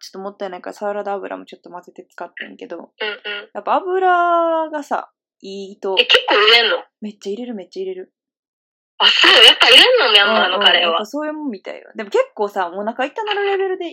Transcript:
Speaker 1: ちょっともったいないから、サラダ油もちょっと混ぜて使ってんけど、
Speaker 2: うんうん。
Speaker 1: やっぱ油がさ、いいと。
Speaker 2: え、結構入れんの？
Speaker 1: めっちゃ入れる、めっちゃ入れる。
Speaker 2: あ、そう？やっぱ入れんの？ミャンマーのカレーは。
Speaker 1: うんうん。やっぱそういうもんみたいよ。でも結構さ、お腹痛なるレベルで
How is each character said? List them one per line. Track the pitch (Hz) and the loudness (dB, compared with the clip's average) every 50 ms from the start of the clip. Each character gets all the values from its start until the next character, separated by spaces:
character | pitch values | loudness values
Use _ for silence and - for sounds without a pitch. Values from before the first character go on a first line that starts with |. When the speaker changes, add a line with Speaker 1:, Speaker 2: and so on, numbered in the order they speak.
Speaker 1:
ち | - - | -20 -18
ょ | |
っ | - | -14
と | 190 | -12
も | 190 202 | -12 -12
っ | 202 | -10
た | - 202 | -10 -10
い | 190 | -10
な | 180 180 | -10 -10
い | - | -12
か | 190 | -14
ら、 | - | -12
サ | - 208 202 208 | -8 -6 -6 -6
ラ | 208 202 | -6 -6
ダ | 202 202 | -6 -6
油 | 196 185 190 190 | -8 -8 -10 -10
も | 185 190 | -12 -14
ち | - - | -16 -20
ょ | - | -20
っ | |
と | - 175 | -20 -18
混 | 175 180 180 | -18 -18 -18
ぜ | 185 180 | -20 -20
て | - 180 _ | -20 -20 _
使 | _ - 175 | _ -16 -16
っ | - _ | -14 _
て | - - 208 | -14 -16 -16
ん | - | -16
け | 208 190 | -18 -16
ど、 | - - | -14 -14
Speaker 2:
う | 170 | -14
ん | - | -16
う | |
ん。 | - _ - 220 214 208 - - 208 202 - - - - | -16 _ -10 -8 -8 -8 -10 -10 -12 -12 -12 -12 -14 -14
Speaker 1:
や | 202 | -10
っ | 208 | -4
ぱ | - 233 | -2 -2
油 | 294 381 359 370 381 370 370 359 349 349 349 339 339 330 330 330 320 320 311 | -2 -2 -2 -2 0 2 2 2 2 2 2 2 2 2 2 0 -2 -2 -4
が | 311 302 277 | -6 -8 -6
さ、 | - 233 - - - _ _ _ _ _ _ | -4 -6 -6 -6 -8 _ _ _ _ _ _
い | - 196 196 196 196 190 208 | -16 -14 -12 -12 -12 -14 -12
い | - | -8
と。 | - 196 190 180 | -6 -2 0 0
Speaker 2:
え、 | - | 2
結 | - - 508 - | 2 2 0 2
構 | - - | 2 2
入 | 208 208 214 | 2 4 4
れ | 226 240 233 | 4 4 2
ん | 220 | 0
の？ | 523 - - - _ _ | 0 -2 -6 -8 _ _
Speaker 1:
め | 214 208 | -14 -14
っ | - _ | -12 _
ち | - 196 | -10 -8
ゃ | 202 | -8
入 | 233 247 | -8 -8
れ | |
る、 | 247 233 | -10 -10
め | 196 175 | -10 -12
っ | - | -12
ち | - 185 | -10 -10
ゃ | 190 | -8
入 | 190 | -8
れ | 185 | -8
る。 | 185 185 - _ _ _ _ _ _ _ _ _ _ _ _ _ _ _ _ _ - | -10 -12 -16 _ _ _ _ _ _ _ _ _ _ _ _ _ _ _ _ _ 0
Speaker 2:
あ、 | - | 2
そ | - - - - - | 2 4 4 4 6
う？ | - - - | 8 8 8
や | - - | 8 6
っ | - | 6
ぱ | - | 6
入 | - 254 | 6 8
れ | 302 370 480 508 | 8 8 6 6
ん | 466 | 4
の？ | 262 240 208 | 4 4 4
ミ | 202 | 4
ャ | 202 | 4
ン | 214 | 4
マ | 220 214 - | 2 2 2
ー | 359 | 0
の | 370 - | 0 2
カ | 392 349 - | 2 2 2
レ | - | 2
ー | 175 | 2
は。 | 170 | 0
Speaker 1:
う | |
ん | |
う | |
ん。 | 165 | 0
や | |
っ | 165 | -2
ぱ | 214 | -4
そ | 214 - 294 | -6 -6 -6
う | 302 | -6
い | 302 | -6
う | 302 | -6
も | 302 302 277 | -6 -8 -8
ん | |
み | 208 185 - | -8 -8 -10
た | - - | -12 -14
い | - | -14
よ。 | - - - | -16 -14 -12
で | 214 214 | -12 -6
も | 202 | -2
結 | - 453 539 - - | 0 0 0 0 -2
構 | - 208 202 | -4 -4 -4
さ、 | - 202 185 170 | -2 -4 -4 -4
お | 175 196 208 | -4 -6 -6
腹 | 220 247 - 254 | -6 -4 -4 -4
痛 | 302 - 466 427 | -4 -4 -6 -6
な | 415 403 | -4 -2
る | 403 403 | -2 -2
レ | 403 392 381 | 0 0 0
ベ | 392 381 | -2 -2
ル | 370 359 | -4 -4
で | 349 320 | -6 -10